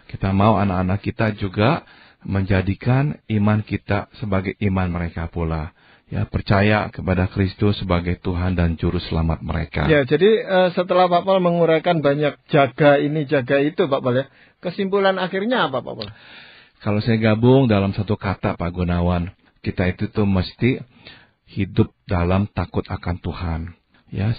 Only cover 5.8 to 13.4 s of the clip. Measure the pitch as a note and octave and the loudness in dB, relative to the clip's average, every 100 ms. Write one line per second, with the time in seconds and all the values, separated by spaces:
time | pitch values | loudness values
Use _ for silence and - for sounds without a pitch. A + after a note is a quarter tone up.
5.8 | _ _ - - G#2 F#2 - G2+ G#2 G#2+ | _ _ -8 -6 -4 -4 0 2 4 2
6.8 | F2 - - F2+ F#2+ G#2 F#2 - G#2 G2+ | -2 -6 -2 0 0 0 -2 0 0 0
7.8 | F#2+ F2 F2 F2 G2 F2 F#2 F2+ E2+ D#2+ | 0 0 0 -4 -4 -2 -2 0 0 0
8.8 | F2 F2 - E2 D#2+ D#2+ E2 E2 D#2 E2 | -2 -2 -2 -2 0 -2 -4 -6 -4 -2
9.8 | D3 D3 B2+ D3+ G3 A3 E3 F#3 F#3 F3+ | 2 2 2 2 4 2 2 2 2 0
10.8 | F3+ F3+ F3+ F3 F#3+ F#3+ F3 E3+ E3 D#3+ | 0 2 4 2 2 2 2 2 2 2
11.8 | F3 E3+ C#3 C#3+ D3 - - D3+ C3+ - | 2 0 2 0 -2 -4 0 2 2 4
12.8 | D3 C#3+ D3 D#3 C#3 D3 | 4 4 2 -2 -2 -2